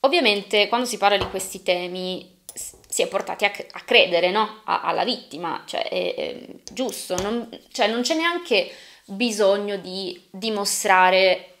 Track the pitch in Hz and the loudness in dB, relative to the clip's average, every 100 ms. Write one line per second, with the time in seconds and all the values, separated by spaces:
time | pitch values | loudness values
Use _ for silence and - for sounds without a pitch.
0 | 277 339 247 202 190 214 208 233 247 202 | 4 4 2 2 0 0 2 0 -2 0
1 | 202 202 - 190 - 190 - 180 180 180 | 2 2 -2 -6 -8 -8 -2 -2 -2 -6
2 | 185 185 - _ - - - - _ - | -6 -8 -12 _ -20 -16 -16 -16 _ -4
3 | - 190 - - 208 - - - - 240 | -2 -2 -6 -2 -2 -2 -14 -14 2 4
4 | 190 170 180 202 214 - - 185 170 165 | 6 4 2 2 -2 -4 -4 -2 0 -2
5 | 185 254 - 151 170 143 - - - 185 | -2 -4 -10 -10 -8 -8 -8 -6 -4 -4
6 | 180 - - - - - - 185 254 - | -4 -4 -8 -10 -14 -18 -16 -6 -6 -6
7 | - 180 196 233 233 - _ - 208 233 | -6 -4 -4 -4 -8 -16 _ 0 0 2
8 | 247 320 339 349 349 214 175 - - - | 0 0 0 -2 0 0 0 -8 -20 -20
9 | _ 196 240 214 202 202 202 202 180 185 | _ -4 -2 2 4 4 0 -6 -8 -8
10 | 190 - _ 190 220 208 202 - 208 185 | -8 -10 _ -8 -4 -4 -2 -2 4 6
11 | 185 185 190 180 - _ | 8 8 6 4 -2 _